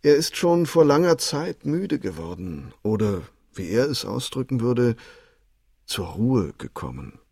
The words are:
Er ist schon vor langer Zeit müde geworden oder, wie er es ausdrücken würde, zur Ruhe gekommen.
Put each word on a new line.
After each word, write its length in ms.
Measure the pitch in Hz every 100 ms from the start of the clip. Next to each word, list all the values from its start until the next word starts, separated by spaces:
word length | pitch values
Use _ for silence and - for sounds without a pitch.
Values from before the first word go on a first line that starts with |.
Er 140 | 147 147
ist 200 | 160 -
schon 300 | 175 170 165
vor 180 | 165
langer 340 | 151 143 175 165
Zeit 480 | - 143 170 - -
müde 320 | 160 190 151
geworden 720 | 101 80 82 87 92 76 65 -
oder, 400 | 107 110 107 95 92 _ _
wie 160 | - 90
er 200 | 107 143
es 160 | 131
ausdrücken 560 | 95 117 - 131 127 131
würde, 360 | 117 120 120 113 - - _ _ _ _ _ _
zur 220 | - - 87
Ruhe 480 | - 117 127 80 -
gekommen. 640 | - - 64 64 62 - _